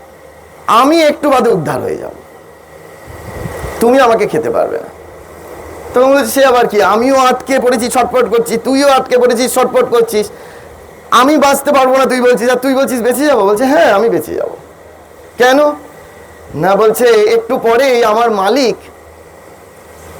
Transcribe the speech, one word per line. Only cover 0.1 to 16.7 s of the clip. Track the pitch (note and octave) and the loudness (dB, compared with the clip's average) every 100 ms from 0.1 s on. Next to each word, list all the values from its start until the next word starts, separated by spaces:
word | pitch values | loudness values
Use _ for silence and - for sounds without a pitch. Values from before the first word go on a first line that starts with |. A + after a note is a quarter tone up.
| - - - - - - | -20 -20 -20 -20 -10 -2
আমি | A3 C4+ E4 | 2 4 4
একটু | D4+ D4 C#4+ | 2 0 0
বাদে | C4 A#3 | 2 2
উদ্ধার | F#3 C#3+ C3 | 0 -2 -6
হয়ে | - - | -6 -8
যাব, | - - - - - - - - - - - - - - - - - - | -10 -16 -20 -20 -20 -20 -20 -20 -20 -20 -20 -18 -16 -12 -12 -10 -12 -2
তুমি | A#3 C4 | 0 4
আমাকে | A#3+ A3+ G#3 | 4 2 0
খেতে | - - | -2 -2
পারবে | - - - | -2 -2 -6
না।" | - - - - - - - - - - - | -10 -18 -20 -20 -20 -20 -20 -18 -18 -18 -4
তখন | B3 C4 | 0 2
বলছে, | C#4 A3+ | 2 0
"সে | C4+ | 2
আবার | C4 B3 A#3+ | 2 2 2
কি? | G#3 | 2
আমিও | F#3 G#3+ B3+ C4+ | 2 2 2 2
আটকে | B3+ B3 - C4+ | 2 0 -2 -2
পড়েছি, | B3 B3 A#3 | -2 -4 -2
ছটফট | B3 A3 B3+ A3+ | -2 0 0 0
করছি, | A#3 A#3 A3+ | -2 -2 -4
তুইও | A#3 C4+ C#4+ | -2 0 2
আটকে | C4 B3+ B3 | 2 2 0
পড়েছিস, | B3 A#3+ B3+ | 2 0 -2
ছটফট | B3+ B3 B3+ B3 | 0 0 0 0
করছিস, | A#3 A3+ G#3+ G3+ - - - - - - - - | 0 0 -2 -4 -10 -20 -20 -20 -20 -20 -20 -2
আমি | A#3 C4 D4+ | 0 2 2
বাঁচতে | C#4 C#4 C#4+ | 2 2 0
পারবো | C#4 B3+ C4 | 2 2 2
না | |
তুই | B3+ B3+ | 0 2
বলছিস, | B3 A#3 B3 | 2 2 0
আর | B3+ | 0
তুই | C4+ | 0
বলছিস | C4 B3 B3 | 0 0 -2
বেঁচে | A3+ A#3 D4 | -2 0 0
যাবো?" | C4+ G3 | 2 2
বলছে, | G#3 | 0
"হ্যাঁ, | C4 D#4 D4+ | 2 2 2
আমি | G3+ A3+ | 2 0
বেঁচে | E3 - | -2 -4
যাবো।" | - - - - - - - - - - - | -8 -8 -12 -18 -20 -20 -20 -20 -20 -14 0
"কেন?" | B3 C#4 D4 D4 - - - - - - - | 2 4 2 -2 -12 -20 -20 -20 -20 -20 -14
না, | C#3+ F3 | -4 0